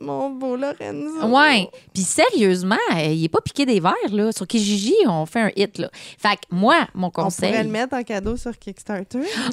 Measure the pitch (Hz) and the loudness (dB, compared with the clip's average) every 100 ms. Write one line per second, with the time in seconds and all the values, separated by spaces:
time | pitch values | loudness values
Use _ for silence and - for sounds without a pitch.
0 | 277 269 269 262 262 247 277 - - 285 | -8 -6 -6 -6 -6 -4 -4 -6 -10 -8
1 | 294 320 226 262 302 240 175 - - - | -8 -4 2 6 6 4 0 -8 -10 -4
2 | 285 - 381 381 196 180 185 233 480 170 | -2 4 4 6 4 4 2 0 0 0
3 | 151 160 160 440 - - 269 208 170 440 | 0 0 0 0 -2 -2 2 2 2 0
4 | 370 208 220 220 185 233 202 208 208 427 | -2 0 0 -2 -2 0 0 0 2 2
5 | 311 165 160 233 214 - 202 - - - | 4 2 -2 -2 -2 0 -4 -4 -10 -10
6 | - - 208 202 - 180 214 330 254 - | -20 -4 -2 -2 -2 0 4 4 2 -4
7 | 180 - 170 - 185 220 220 214 254 262 | -6 -2 -2 0 0 0 -2 -2 -4 -4
8 | 240 214 202 240 240 226 - 190 - 202 | -6 -6 -4 -6 -8 -12 -14 -16 -8 -8
9 | 190 247 339 440 254 | -6 -6 -6 -4 -2